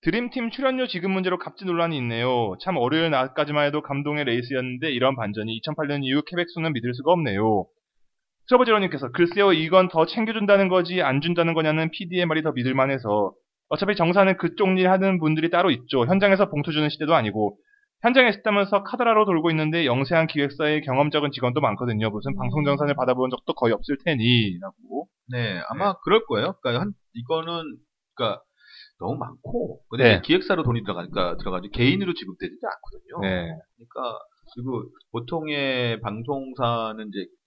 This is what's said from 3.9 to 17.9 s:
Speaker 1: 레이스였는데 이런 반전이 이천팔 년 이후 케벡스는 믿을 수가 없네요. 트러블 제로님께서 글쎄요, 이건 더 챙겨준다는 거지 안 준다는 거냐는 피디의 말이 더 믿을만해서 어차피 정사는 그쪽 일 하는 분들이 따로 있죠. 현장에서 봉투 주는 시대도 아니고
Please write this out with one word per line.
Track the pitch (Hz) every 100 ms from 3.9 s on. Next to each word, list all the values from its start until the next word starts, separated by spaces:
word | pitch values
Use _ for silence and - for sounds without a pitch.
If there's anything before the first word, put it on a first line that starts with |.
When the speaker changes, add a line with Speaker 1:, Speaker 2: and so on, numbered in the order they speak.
| 139 143 147
Speaker 1:
레이스였는데 | 139 120 120 135 127 127 156
이런 | 123 131 127
반전이 | 107 104 107 113
이천팔 | - 151 147
년 | 143
이후 | 131 139 147
케벡스는 | 175 170 - 160
믿을 | 135 120
수가 | 123 139
없네요. | 180 143 98 110 104 90 _ _ _ _ _ _ _ -
트러블 | 247 233
제로님께서 | 214 185 143 131
글쎄요, | 127 170 185 202
이건 | 165 156 185 185
더 | 160 165
챙겨준다는 | - 220 226 202 202 190
거지 | 185 170 180
안 | 143 135
준다는 | 160 175 165
거냐는 | 165 160 156 160
피디의 | - 175 180 175
말이 | 156
더 | 156
믿을만해서 | 123 123 131 135 135 117 104 98 - _ _ _
어차피 | 147 196
정사는 | 202 170 185 190 185
그쪽 | 170 - 196 185
일 | 185
하는 | 190 196 185
분들이 | 156 156 165
따로 | 170 180
있죠. | 123 - 135 120
현장에서 | 190 202 190 196
봉투 | 147 147
주는 | 151 151
시대도 | - 151
아니고 | 160 110 104 104 - _ _ _